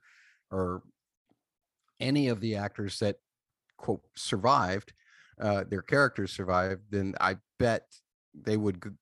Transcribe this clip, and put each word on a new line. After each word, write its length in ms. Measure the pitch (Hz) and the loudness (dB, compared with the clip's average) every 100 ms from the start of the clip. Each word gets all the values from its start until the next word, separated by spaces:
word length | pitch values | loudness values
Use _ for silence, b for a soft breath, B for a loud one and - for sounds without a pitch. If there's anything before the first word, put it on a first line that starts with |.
| b b b b b | b b b b b
or 320 | 95 90 90 - _ _ _ _ _ _ _ _ _ _ - | -2 -2 -4 -10 _ _ _ _ _ _ _ _ _ _ -6
any 280 | 127 147 131 | 0 2 2
of 120 | 104 | 0
the 160 | 113 101 | -2 -2
actors 420 | 101 - 101 - | -4 -6 -8 -2
that, 220 | 104 - _ _ _ _ _ - | -2 -2 _ _ _ _ _ -10
quote, 260 | - 98 _ - | -6 -6 _ -12
survived, 760 | - 101 117 139 90 98 - - b b b b | -4 0 4 4 2 -2 -6 -20 b b b b
uh, 240 | 107 98 95 | -2 0 -2
their 140 | 98 | -6
characters 500 | - 139 131 - 95 | 0 4 4 2 -4
survived, 500 | - 92 90 95 95 104 | -4 0 2 2 -2 -4
then 240 | 101 95 - | -2 -2 0
I 180 | 92 95 _ - | 0 0 _ 0
bet 420 | 120 110 - - _ _ _ | 2 0 -4 -20 _ _ _
they 220 | - 110 107 | -8 -2 0
would 260 | 104 90 | 0 -2
g-, 80 | 104 - | -8 -16